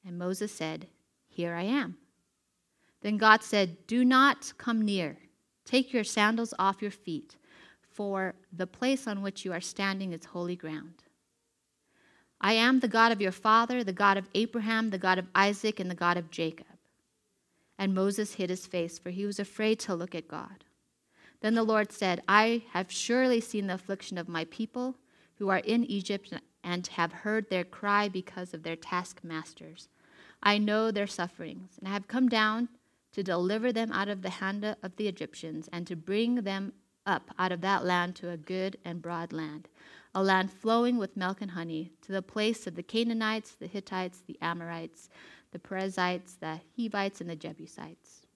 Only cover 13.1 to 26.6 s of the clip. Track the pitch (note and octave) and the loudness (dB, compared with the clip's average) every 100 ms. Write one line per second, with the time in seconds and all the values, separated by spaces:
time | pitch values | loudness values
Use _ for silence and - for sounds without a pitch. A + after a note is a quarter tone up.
13.1 | A3 G3 F#3 A3 A3 A#3 B3 G#3 F#3 G3+ | 6 0 2 6 6 6 0 -2 4 4
14.1 | G3 F#3+ G3 A3+ A#3+ A3 A3 A3+ F#3+ F#3 | 4 2 0 0 0 0 2 0 0 2
15.1 | F#3 F#3 - G3 G3+ G#3+ G#3+ F3+ F3 F3 | 2 2 4 4 4 -2 -2 -6 0 0
16.1 | F3 D#3+ - E3 D#3+ - - _ _ _ | 0 -2 -4 -4 -4 -20 -20 _ _ _
17.1 | _ _ _ _ _ _ - G3 F#3 G3 | _ _ _ _ _ _ -4 0 2 2
18.1 | G3+ G#3 - F3+ F#3 - F3+ E3+ - F3+ | 0 -4 -4 -4 -4 -4 -4 -4 -6 -10
19.1 | F3+ G3+ G3+ G3+ - A3 A3 - F3 F3+ | -6 -6 -4 -8 -2 2 2 0 -4 -4
20.1 | E3+ - D#3 - F#3+ _ _ _ _ _ | -8 -10 -12 -12 -16 _ _ _ _ _
21.1 | _ - _ G#3+ A3+ A3+ A3 G#3 - F#3+ | _ -20 _ 0 2 4 2 0 -2 0
22.1 | F3 - G3+ A3+ A#3 A3+ F3+ F#3+ - - | 0 4 6 6 2 -2 -6 -4 -6 0
23.1 | A#3+ C4 A#3 A3+ G#3+ G3 F#3 - G3 - | 2 4 2 0 -6 -4 -6 -6 -8 -6
24.1 | F3+ E3+ E3+ E3 - A3 B3 B3+ C4 _ | -8 -6 -6 -6 -6 -8 -4 -6 -8 _
25.1 | _ _ _ G3 F#3+ - A3+ A#3 G3+ F#3+ | _ _ _ 0 0 2 2 2 -2 -2
26.1 | G3+ - E3+ _ _ | -6 -6 -14 _ _